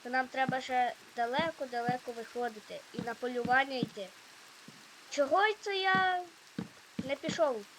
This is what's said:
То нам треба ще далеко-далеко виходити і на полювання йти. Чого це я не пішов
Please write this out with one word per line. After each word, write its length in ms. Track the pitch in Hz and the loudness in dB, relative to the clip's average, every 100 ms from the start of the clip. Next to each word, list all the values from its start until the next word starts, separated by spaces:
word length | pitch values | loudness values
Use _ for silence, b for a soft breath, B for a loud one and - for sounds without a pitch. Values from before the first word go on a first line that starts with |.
То 60 | 247 | -2
нам 180 | 254 254 | -2 0
треба 340 | 262 262 262 | 0 0 0
ще 320 | 254 254 247 - - - | 0 0 0 -2 -12 -4
далеко-далеко 960 | 233 262 330 320 262 240 233 247 - | 0 2 0 -2 -6 -2 -2 -2 -4
виходити 680 | 233 220 240 240 214 - 175 - | -10 -8 -4 -4 -6 -14 -14 -12
і 80 | 233 | -8
на 120 | 233 | -6
полювання 640 | 226 247 247 240 254 277 262 | -4 -4 -2 2 4 2 -2
йти. 300 | 240 - 185 - - - - - - - - - - | -4 -4 -12 -14 -20 -20 -20 -20 -20 -20 -20 -20 -10
Чого 440 | - 277 349 415 415 | 0 4 6 4 2
це 160 | - 392 | -2 0
я 440 | 381 381 370 359 359 330 - - - - - - - | 2 4 4 0 -4 -16 -16 -10 -10 -12 -20 -8 -4
не 80 | - | -4
пішов 500 | - 185 311 233 202 | -4 0 2 0 -6